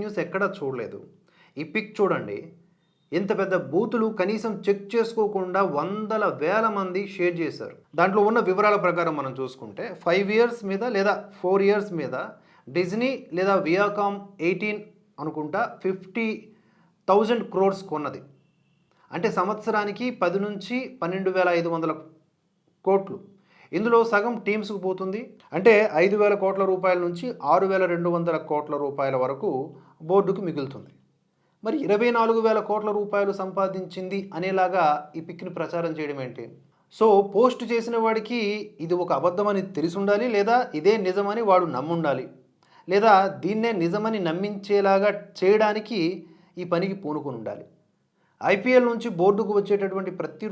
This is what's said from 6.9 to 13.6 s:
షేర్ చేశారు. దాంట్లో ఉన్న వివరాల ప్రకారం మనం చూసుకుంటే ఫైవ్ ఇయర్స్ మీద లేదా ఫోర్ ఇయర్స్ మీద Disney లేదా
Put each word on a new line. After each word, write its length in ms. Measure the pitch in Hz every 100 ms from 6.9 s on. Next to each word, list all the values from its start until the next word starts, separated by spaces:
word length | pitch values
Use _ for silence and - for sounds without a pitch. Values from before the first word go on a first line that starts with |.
| 185 196 -
షేర్ 200 | 175 170
చేశారు. 340 | 151 131 104 - _ 147
దాంట్లో 220 | 185 202 208
ఉన్న 100 | 233 185
వివరాల 280 | 185 208 202 175
ప్రకారం 300 | 170 170 151
మనం 120 | 135 131
చూసుకుంటే 460 | 127 - 110 101 226 -
ఫైవ్ 260 | - 185 196 220
ఇయర్స్ 240 | 240 233 196
మీద 120 | 196 247 202
లేదా 160 | 202 196 - -
ఫోర్ 260 | 180 196 196
ఇయర్స్ 220 | 208 196 170
మీద 140 | 131 123 - - _ _ - 143
Disney 360 | 180 214 254 254 - 165
లేదా 160 | 190 196